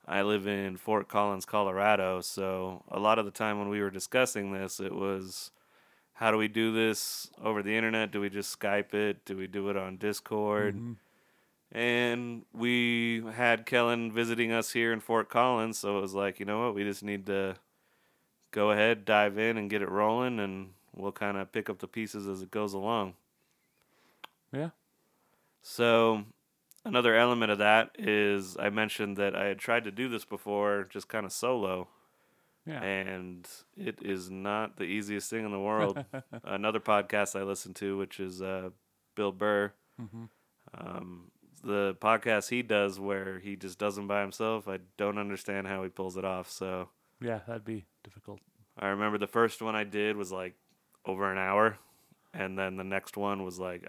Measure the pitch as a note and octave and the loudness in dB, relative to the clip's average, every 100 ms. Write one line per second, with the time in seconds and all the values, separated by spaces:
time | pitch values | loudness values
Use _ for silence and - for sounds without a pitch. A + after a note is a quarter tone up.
0 | - F#2+ G2+ G#2 G2 G2 G2 F#2 - G#2+ | -4 0 2 2 0 -2 -4 -6 -2 0
1 | - G#2 G#2 G2 - G#2+ G2 F#2+ G2+ G#2 | 0 2 2 0 -2 0 2 4 4 4
2 | F#2 F#2 F2 - F#2+ F#2+ F#2 F#2 - F#2+ | 4 -2 -4 -4 -2 -2 -4 -8 -8 0
3 | G#2 A2 G2+ - A2 G#2 G2+ G#2 G2+ F#2+ | 4 4 2 -2 -2 -2 -2 -2 -2 -4
4 | - B2+ B2+ G#2+ G2 G2 F#2+ - G2 - | -2 2 2 0 -4 -4 -6 -6 -6 -4
5 | G2 F#2+ F#2 F#2 - _ _ _ _ _ | -2 -4 -6 -12 -14 _ _ _ _ _
6 | _ - A2+ A2 G#2+ G#2+ A2+ A2 A2+ G#2 | _ -2 2 4 2 2 2 4 2 2
7 | - - - - A2 G#2+ G2+ A2 A2+ A2 | -2 -6 -10 -6 -2 -2 0 2 2 2
8 | G#2+ G#2 G2+ G2+ G2 - G#2 G#2 G2+ G#2 | 0 0 -2 -2 -6 -4 0 0 0 0
9 | G#2 G2+ - F#2+ F#2 G2 G2 G2 F#2+ F#2+ | 0 -2 -6 -8 -6 -4 -2 -2 -4 -4
10 | G#2 G#2 - G#2+ G#2 G#2 G#2 G2+ A#2 A2+ | -4 -4 -4 -2 0 2 0 -2 -6 -10
11 | _ _ _ _ _ _ _ A2 A#2+ A#2+ | _ _ _ _ _ _ _ -2 2 2
12 | A#2+ A#2+ A#2+ A#2 - A#2 A#2+ B2 A#2+ A#2 | 2 0 -4 -10 -12 -4 0 2 2 2
13 | A#2 A2+ A2+ A2+ A#2+ A2+ A2+ B2 A#2+ A#2 | 0 -2 -4 0 2 2 2 4 4 2
14 | A2+ A2 A#2 A#2 A#2 A2+ A2 B2 A#2 A2+ | 0 0 0 2 2 2 0 0 0 0
15 | - A2+ G#2 A#2 B2+ A#2+ A2+ G#2+ G2+ G2+ | 2 0 2 4 4 4 0 -2 -2 -2
16 | F#2+ G2 G2 F#2+ G2 G#2+ A#2+ G2+ G2+ G2 | -2 -2 -2 -2 -4 -2 -2 0 -2 -2
17 | G#2 G2+ G2 G2 G2 F#2 _ _ _ _ | -4 -6 -2 -2 -2 -6 _ _ _ _
18 | _ _ _ _ _ G#2+ G#2 G#2 A2 A2+ | _ _ _ _ _ 2 4 6 6 4
19 | G2 G#2 G#2 G2+ A2 A2+ G2+ G#2 F#2+ F#2+ | 4 6 6 4 0 0 0 -2 0 2
20 | G#2+ A2+ B2+ A#2 G2 F#2+ F#2+ F#2+ _ - | 4 4 0 -2 -2 -4 -10 -16 _ -8
21 | G2 - G#2 G2 F#2+ A2+ G#2 G2 G2+ - | -6 -4 -2 -2 -4 -4 -4 -6 -8 -6
22 | G#2+ G#2+ G2 F#2+ F#2+ G#2+ G#2 G2 G2+ A#2 | -6 -6 -8 -8 -6 -4 -4 -2 -2 0
23 | F#2+ F#2 _ _ _ _ _ _ _ _ | -2 -8 _ _ _ _ _ _ _ _
24 | _ _ - _ _ C3+ E3 - _ _ | _ _ -20 _ _ -6 -6 -8 _ _
25 | _ _ _ _ _ _ - - A#2 A2+ | _ _ _ _ _ _ -8 2 6 8
26 | A2+ A2 G#2 _ _ _ _ _ - A#2+ | 8 4 -2 _ _ _ _ _ 0 4
27 | A#2+ A2+ A#2+ A#2+ A2 G#2 G#2 A2 A2+ - | 8 8 8 6 2 4 8 8 6 0
28 | G#2 G#2+ G#2 G2+ F#2 F#2 G#2 G#2 G#2+ - | 2 4 4 2 -2 -4 -2 0 -2 -2
29 | G#2 G2 G2 F#2+ G2+ G2 - A#2 A2 G2 | -4 0 0 0 -2 -2 0 0 0 -4
30 | B2+ A#2 - G2+ G#2+ G2+ G#2 G2+ F#2+ G#2 | -4 -4 -6 -10 -4 0 2 0 -2 -10
31 | - A2 G2 - A#2+ B2+ F#2+ F#2 F2 _ | -8 -6 -6 -4 -2 0 0 -2 -6 _
32 | _ _ _ _ _ _ - D3 G2 G2 | _ _ _ _ _ _ -12 -8 -4 -4
33 | F#2+ F#2 F#2 F2+ F2 - - - F#3+ - | -4 -8 -10 -14 -16 -20 -20 -12 -10 -8
34 | - F#2+ F2+ F#2+ G2+ G#2+ A2 - F2 G#2 | -4 -4 -6 -8 -4 -2 -4 -4 -4 -4
35 | G2+ G#2 - A2+ A2 G2 G2 G#2+ G2+ G2+ | -4 -6 -4 -6 -4 -2 0 2 2 0
36 | C3+ C3 - A#2 - G2 G#2+ G#2+ G#2+ G#2 | -8 -12 -12 -14 -6 -2 0 0 4 4
37 | G2+ G#2 G2+ G2 G2 G2 F#2 F2+ G2 G2 | 4 0 0 -2 -4 -6 -8 -8 -4 -4
38 | F#2+ - F#2+ F#2 F#2+ F#2+ F#2 F#2 _ _ | -4 -6 -8 -6 -6 -6 -6 -12 _ _
39 | _ - G2+ F#2+ G#2 G#2 G2+ - _ - | _ -2 -2 0 2 2 0 -4 _ -16
40 | A2+ A2+ A2+ _ _ _ _ - - F#2 | -14 -14 -16 _ _ _ _ -16 -12 -10
41 | F#2 F2 F2 _ _ - - G2+ G2 F#2 | -12 -14 -20 _ _ -14 -4 0 0 2
42 | G#2+ A2+ A#2+ G#2+ - A#2+ A#2 G#2 G2+ F#2+ | 4 4 4 2 2 -2 2 2 2 0
43 | G2 G2 F#2+ F#2+ G2 G2 G2 F#2 G#2 G2 | -4 -4 -4 -8 -10 -10 -10 -4 -4 -4
44 | G2+ G2+ G2+ - A2 A2 G2+ F#2+ F2+ - | -2 -2 -2 -2 -2 -2 -4 -10 -10 -4
45 | G2+ G#2 G2+ G2 - G2 G2 F#2+ F#2+ - | -2 -2 -4 -6 -4 -4 -4 -4 -6 -6
46 | F#2+ F#2 F#2+ F#2 F2+ - F#2+ F#2 F2 _ | -8 -4 -4 -4 -6 -8 -6 -6 -8 _
47 | _ - A#2+ A2 F#2+ A#2 G#2+ A2 F2+ _ | _ -10 -6 -6 -8 -10 -8 -10 -10 _
48 | - G#2 - G2+ _ _ G#2+ - G2 G2 | -20 -20 -18 -18 _ _ _ -4 -2 2
49 | G#2+ G#2 G2+ A#2 A#2 - A2 G#2+ G#2 G#2 | 2 0 0 4 4 4 -4 -2 -2 0
50 | G#2 G#2 F#2 F#2 F#2 - _ _ _ _ | 0 0 -4 -6 -8 -12 _ _ _ _
51 | - F#2+ G2 F#2+ F#2+ G2+ A2 G2+ - _ | -6 -2 0 0 2 4 4 2 -12 _
52 | _ _ _ - F#2+ F#2+ F#2+ F#2+ F#2+ G2 | _ _ _ -8 -6 -2 -4 -4 -4 -4
53 | - - G2+ G2 F#2 F2+ F#2 F2 | -4 -4 -4 -2 -6 -6 -8 -8